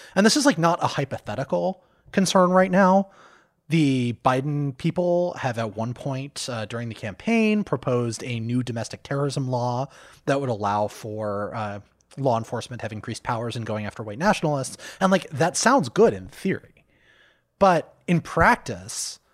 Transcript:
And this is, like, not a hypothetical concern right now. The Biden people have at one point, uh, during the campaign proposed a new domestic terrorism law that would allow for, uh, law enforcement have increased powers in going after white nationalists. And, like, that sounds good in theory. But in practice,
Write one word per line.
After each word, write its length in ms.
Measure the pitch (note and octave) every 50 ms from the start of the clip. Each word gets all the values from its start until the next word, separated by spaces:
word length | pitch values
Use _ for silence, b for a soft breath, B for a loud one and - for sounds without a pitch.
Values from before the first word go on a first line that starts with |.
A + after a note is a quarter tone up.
| B B B
And 100 | F#3+ G#3
this 100 | A3+ -
is, 120 | D4+ B3
like, 100 | C#4+ E3+
not 240 | E3 E3 E3+ E3+ -
a 60 | -
hypothetical 960 | A#2+ - D3+ C#3 - A#2 - - - G#2 B2 C3+ - F3+ F3 F3 F#3 F#3+ b b b b b b -
concern 380 | - G3 F#3+ - - F#3+ F3+ F3
right 220 | F#3 F#3 F#3 F#3+
now. 400 | F3+ G3 G3 F#3 F#3+ G3 G3 b b b b b b b b b b _ _ -
The 480 | D#3+ E3 D3 C#3 C3 B2+ A#2+ A#2+ A2 - -
Biden 500 | C3 B2+ C3 C3+ D3+ C#3+ D3 C#3+ C#3 C3
people 600 | - - E3 D#3 F#3 F3 F3 F3 F3 F3 F3 -
have 240 | - - B2+ G#2+ A2+
at 180 | A2+ G#2+ F#2
one 160 | A2 A2+ B2 B2
point, 560 | - - C#3+ C3 C3 C#3 C#3+ - - - C3
uh, 160 | A#2+ A2+ G#2+
during 240 | - A#2 A#2 A#2+ A2+
the 60 | G2+
campaign 680 | - A#2+ G#2 F#2 - - A3+ A#3 A3+ A3 G#3+ G#3+ G#3 F#3+
proposed 600 | - D3 B2 - C3+ B2 B2 A#2+ A#2 A2 - -
a 160 | B2+ A#2+ A2+
new 240 | A2 A#2 B2 B2+ A#2+
domestic 400 | B2 A2+ A2+ A2 - - - -
terrorism 440 | - C#3+ C#3 D3 C#3 B2+ D3 C3
law 400 | B2+ B2+ A#2+ B2 B2 A#2+ B2 C#3 B B B B B B B _
that 160 | C#3+ C#3 C#3
would 80 | C#3 B2+
allow 380 | A2+ G2+ G#2 G2+ G#2 G#2 G#2+
for, 680 | G2+ - - - G#2+ G#2+ G#2+ G#2+ G#2 G2+ G2+ G#2 F#2 -
uh, 260 | A2+ G#2+ G#2 G2+ G#2 - _ _ _ _ _ -
law 200 | C#3 C3+ C3 A#2 A2+
enforcement 420 | A2 - B2 A2+ - - A#2+ -
have 100 | A2+ G#2
increased 300 | A2 G#2 - A#2 A2 -
powers 340 | - - A#2+ A2+ A#2+ A#2 A2
in 80 | B2 A2
going 200 | A#2 G#2+ G#2+ G#2
after 160 | G2 - -
white 180 | G#2+ G#2+ G#2 A#2+
nationalists. 580 | F3+ G#3+ F#3+ - F3+ D3+ D3 C3+ B2+ - - B B B B B
And, 120 | F#3+ F#3+
like, 180 | G3 F#3 - -
that 280 | D3+ B2 D#3+ F3+ -
sounds 320 | - - A3+ C#4 C4 D3 A#2
good 240 | - F3+ A3+ F#3+ G2+
in 140 | F#2+ F#2
theory. 580 | - - - - F#3+ D3 - - - _ _ _ b b b b b b b b b b b b b _ -
But 360 | G3 F#3+ F3 D3+ - - - _ _
in 120 | - F3 D#3+
practice, 1000 | - - - D#3+ F3 A3 A#3+ - - C3 G2+ F2 F#2 A2 - - - - - - _ _